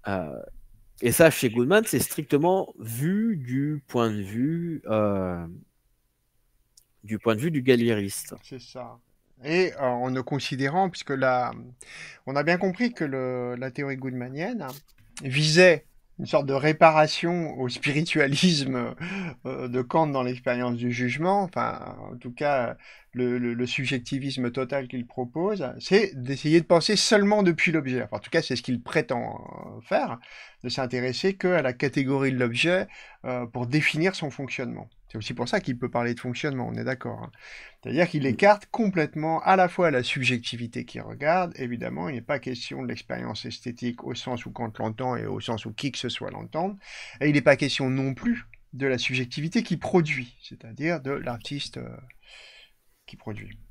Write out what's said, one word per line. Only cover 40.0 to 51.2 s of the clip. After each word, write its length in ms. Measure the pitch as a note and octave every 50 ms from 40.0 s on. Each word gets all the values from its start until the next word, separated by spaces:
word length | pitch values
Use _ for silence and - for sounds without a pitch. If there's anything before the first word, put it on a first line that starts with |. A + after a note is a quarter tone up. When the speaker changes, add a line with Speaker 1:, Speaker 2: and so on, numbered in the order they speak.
Speaker 2:
subjectivité 840 | B2 - - C#3+ B2+ B2+ B2+ A#2+ A#2+ - - A#2 A#2+ A#2 - A#2+ A#2+
qui 160 | - - B2
regarde, 540 | A2+ A2 A2 A#2 C#3 D3+ E3+ F#3 F#3 E3+ E3+
évidemment, 540 | - C3 A#2+ A#2+ A2+ A#2+ A#2+ B2 D3 E3 E3+
il 60 | C#3+
n'est 40 | A#2
pas 180 | A2+ - D3 C3
question 420 | - C3 B2+ B2 - - C3+ C3+
de 60 | C3 A#2+
l'expérience 580 | A#2 A#2 - _ B2+ B2 A#2+ A#2+ A2+ - -
esthétique 580 | A#2+ A2+ - - B2+ A#2+ - B2+ B2 A#2+ - -
au 100 | C3 B2+
sens 300 | - - C3 B2 A#2 -
où 60 | -
Kant 220 | - - A#2+ A#2 A2 -
l'entend 380 | A2+ A2 A2 A2 B2+ B2+ B2
et 80 | A#2 A2
au 160 | G#2 G2+ G#2
sens 240 | G2+ - A#2 A2 -
où 80 | A2+
qui 200 | A2 - - C#3+
que 60 | B2 -
ce 120 | - B2
soit 200 | - - A#2 F#2+
l'entende, 460 | F#2 - - - - D#3 E3+ G3 G#3 G3 - - - - - - - -
et 60 | C3+ D3+
il 60 | D3
n'est 60 | D3
pas 160 | A#2+ D3+ C#3
question 320 | B2+ D3 C#3 - - C#3 C3
non 240 | C3 C3+ C3+ C3+
plus 320 | C3 - - A#3+ A#3 A#3 - - - - _ _ -
de 120 | B2+ C#3
la 120 | C3+ C3 B2
subjectivité 640 | - - C3 B2+ B2+ A#2+ - - D3 E3 - A#3
qui 160 | A#3 - F3+ B2
produit, 580 | - - - F#3 E3 D3+ D3 C3 B2 A2+ - _
c'est-à-dire 580 | - - - - - A#2 A2 - C#3+ D#3+ F3 D#3
de 120 | C3 C3
l'artiste, 640 | C#3+ C#3+